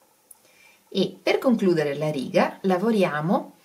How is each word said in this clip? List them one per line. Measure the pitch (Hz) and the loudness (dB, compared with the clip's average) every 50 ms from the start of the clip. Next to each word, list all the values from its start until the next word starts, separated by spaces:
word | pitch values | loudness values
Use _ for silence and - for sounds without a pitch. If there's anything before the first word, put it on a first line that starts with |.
| _ _ _ _ _ _ - _ _ _ _ _ _ _ _ _ _ _ | _ _ _ _ _ _ -20 _ _ _ _ _ _ _ _ _ _ _
E | - 196 175 - - - | -2 -2 -2 -2 -4 -6
per | - - - - | -4 -2 -2 0
concludere | - 269 226 190 202 180 170 156 147 143 139 | 2 2 2 2 2 2 2 2 0 -2 -2
la | 143 156 156 | -4 -4 -4
riga | 147 131 123 - - 185 247 - - - | -4 -4 -6 -2 0 2 0 0 -2 -4
lavoriamo | - 196 185 175 208 233 226 202 180 151 143 151 156 170 226 311 - - - _ _ | -2 0 0 0 0 0 2 2 2 0 0 -4 -2 0 0 -2 -2 -6 -18 _ _